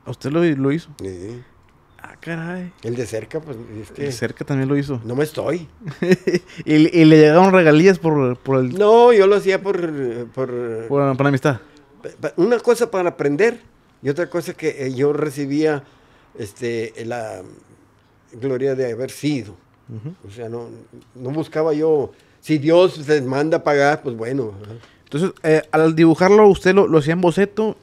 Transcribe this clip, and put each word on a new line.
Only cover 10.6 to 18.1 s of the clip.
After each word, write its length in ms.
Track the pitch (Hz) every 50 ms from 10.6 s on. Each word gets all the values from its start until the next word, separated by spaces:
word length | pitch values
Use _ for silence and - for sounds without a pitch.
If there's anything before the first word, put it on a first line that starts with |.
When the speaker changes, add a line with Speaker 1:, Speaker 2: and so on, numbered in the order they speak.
| 123 117 113 110 113
Speaker 1:
por, 300 | 113 139 143 143 139 131
por 100 | 123 139
amistad. 320 | 143 139 131 - 151 123 110 - _ _ _ _ _ _ _
Speaker 2:
pa-, 80 | - 135 - - 165 147
pa-, 40 | -
una 220 | 180 170 226 240 220
cosa 300 | - 240 233 233 240 226
para 200 | - 190 175 170
aprender 500 | 170 - 143 143 143 151 208 233 233 - _ _ _ _ _ _ _ _ -
y 60 | 135
otra 200 | 139 165 175 143
cosa 240 | - 175 156 180 -
que, 320 | - 160 151 - 135 131
eh, 60 | 135 131
yo 180 | 123 139 143
recibía, 720 | 147 151 147 156 123 143 143 135 143 151 156 156 151 139 139 _ _ _ _ _ _ _ _ _ _
este, 560 | - 117 101 - - 120 117 117 113 110 110 - 117 117
la 360 | 113 120 120 113 107 101 95 92 104 - - _ _ _ _ _ _ _ _ _ _